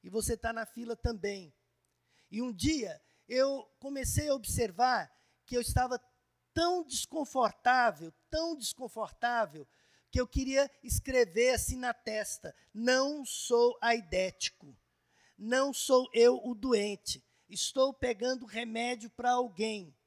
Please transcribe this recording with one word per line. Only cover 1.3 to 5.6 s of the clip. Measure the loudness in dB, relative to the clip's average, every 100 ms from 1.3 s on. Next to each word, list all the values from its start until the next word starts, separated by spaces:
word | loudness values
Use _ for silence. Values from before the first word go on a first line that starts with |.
| -6 -12 _ _ _ _ _ _ _ _
E | -6
um | -6
dia | -2 0 0 -4 -10 _ _ _
eu | 0 2 0 -10 _
comecei | -10 -6 -2 -2 0
a |
observar | -2 0 -2 -2 2 2 2 -4 _ _ _
que | -6
eu | -4